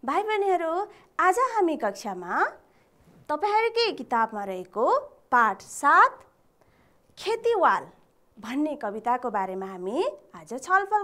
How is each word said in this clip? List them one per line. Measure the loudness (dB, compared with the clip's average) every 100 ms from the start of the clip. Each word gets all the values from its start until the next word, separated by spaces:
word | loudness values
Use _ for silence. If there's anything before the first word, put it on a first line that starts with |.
| -4
भाइ | -2
बहिनीहरू, | 0 0 2 0 0 -2 -4 -10 _ 0
आज | 2 2 0
हामी | 2 0 0
कक्षामा | -4 -4 -10 -10 -4 -2 -2 -4 _ _ _ _ _ -14 -6
तपाईँहरूकै | -2 0 2 2 0 0 -2
किताबमा | -2 0 0 -2
रहेको | -8 -8 -6 0 2 2 -2 -14 _
पाठ | 4 4 0
सात | -10 0 6 6 6 2 -20 _ _ _ _ _ _ _ _ -8
खेतीवाल | -4 -2 0 4 4 2 -4 -16 _ _ _ -16
भन्ने | -8 -4 -4 -4
कविताको | -8 -4 -2 -2 -2 -4
बारेमा | -4 -6 -10
हामी | -8 -4 -2 -2 -4 -14 -20
आज | -12 -10
छलफल | 0 0 2 -2